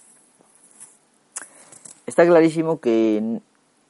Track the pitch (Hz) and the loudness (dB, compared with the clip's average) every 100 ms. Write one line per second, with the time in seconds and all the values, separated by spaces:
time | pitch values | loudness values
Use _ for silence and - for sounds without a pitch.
0 | _ _ _ _ _ _ _ - - _ | _ _ _ _ _ _ _ -20 -20 _
1 | _ _ _ - - - - - - - | _ _ _ -20 -20 -20 -20 -20 -20 -20
2 | - - 170 165 160 160 160 160 120 113 | -6 2 4 4 2 -2 -6 -4 -2 0
3 | 110 107 113 110 _ _ _ _ | 0 -2 -4 -8 _ _ _ _